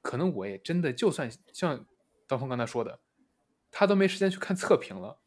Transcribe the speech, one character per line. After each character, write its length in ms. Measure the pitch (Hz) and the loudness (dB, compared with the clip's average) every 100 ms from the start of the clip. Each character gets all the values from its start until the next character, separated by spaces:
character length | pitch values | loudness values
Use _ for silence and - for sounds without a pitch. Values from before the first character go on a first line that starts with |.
可 160 | - 123 | -4 0
能 160 | 180 | 0
我 140 | 139 95 | 0 -6
也 100 | 98 | -8
真 240 | - 170 | -4 0
的 120 | 165 | 0
就 180 | 123 220 | 2 0
算 180 | - 131 - _ | 0 -6 -8 _
像 320 | - 180 131 - _ _ _ _ | -4 -4 -4 -8 _ _ _ _
刀 100 | 131 | -4
锋 100 | 131 | -2
刚 80 | 123 | -4
才 80 | |
说 200 | 117 120 | -2 -2
的， 160 | 110 - _ _ _ _ _ _ _ | -4 -8 _ _ _ _ _ _ _
他 140 | - 202 | 2 4
都 100 | 202 | 6
没 100 | 190 | 4
时 100 | 190 | 4
间 140 | 196 | 0
去 80 | 190 | 0
看 180 | - 185 | -4 -4
测 200 | - 185 | 4 4
评 200 | - 95 | 2 -12
了 240 | 95 - | -14 -16